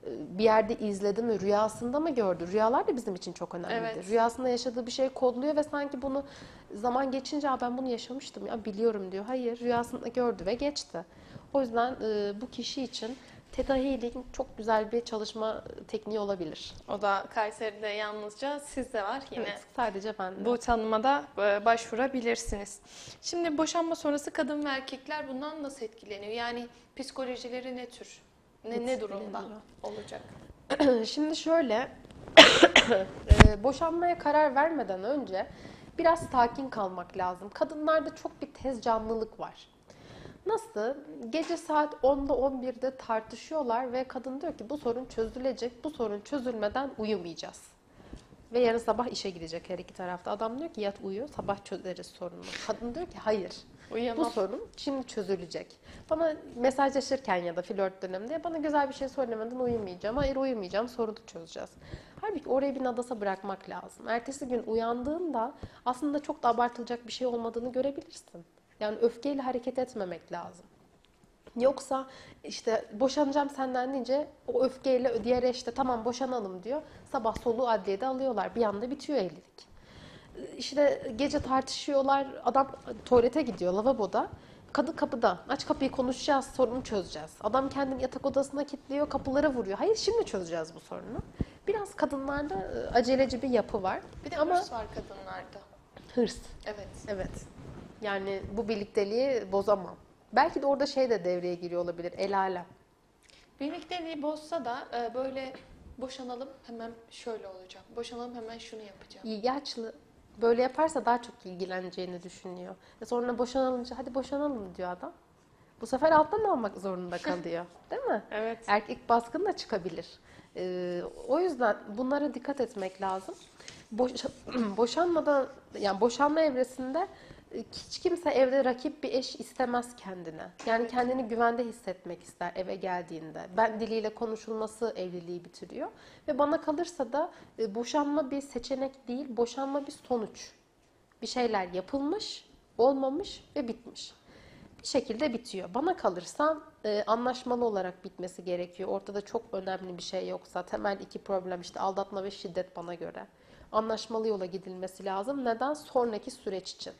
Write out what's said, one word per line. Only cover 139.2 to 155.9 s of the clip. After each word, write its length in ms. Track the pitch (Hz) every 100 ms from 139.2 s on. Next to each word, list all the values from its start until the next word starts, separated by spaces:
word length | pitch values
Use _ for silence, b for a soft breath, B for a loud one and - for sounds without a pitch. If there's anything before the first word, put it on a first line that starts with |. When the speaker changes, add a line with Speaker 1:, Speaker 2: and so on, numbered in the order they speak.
| 285 233
Speaker 1:
boşanma 500 | 233 247 269 277 285
bir 40 | - -
sonuç. 440 | 247 208 - - - _ _ _ _ _ _
Bir 60 | 226
şeyler 400 | - 240 208 185
yapılmış, 840 | 180 185 277 277 403 - - - - _ -
olmamış 680 | 247 277 269 285 403 - - -
ve 120 | 240
bitmiş. 460 | 226 - - - - B B B B B B
Bir 60 | -
şekilde 460 | 277 - 226 302
bitiyor. 400 | 233 - 190 180
Bana 240 | 208 320 370
kalırsa, 600 | 220 180 175 - 302 311 - - 214
e, 180 | 208 208
anlaşmalı 580 | 226 247 247 247 247 240
olarak 380 | 202 185 180
bitmesi 400 | 196 - 180 -
gerekiyor. 460 | 180 175 180 - 190
Ortada 320 | 196 196 202
çok 200 | 202 233 -
önemli 460 | 196 190 185 185 180
bir 60 |
şey 240 | - 185 180
yoksa, 360 | 185 - 180
temel 360 | 180 214 208 196
iki 200 | 196 190
problem 420 | - 190 185 180
işte 180 | 175 -
aldatma 440 | 196 190 196 202
ve 80 | 190
şiddet 440 | 196 196 175 180 -
bana 180 | 170 175
göre. 320 | 170 175 196 B B B B
Anlaşmalı 560 | 220 226 220 - 220 220
yola 180 | 208 185
gidilmesi 600 | 185 185 185 185 - 190
lazım. 400 | 190 208 285 247
Neden? 280 | 226 277
Sonraki 580 | 294 -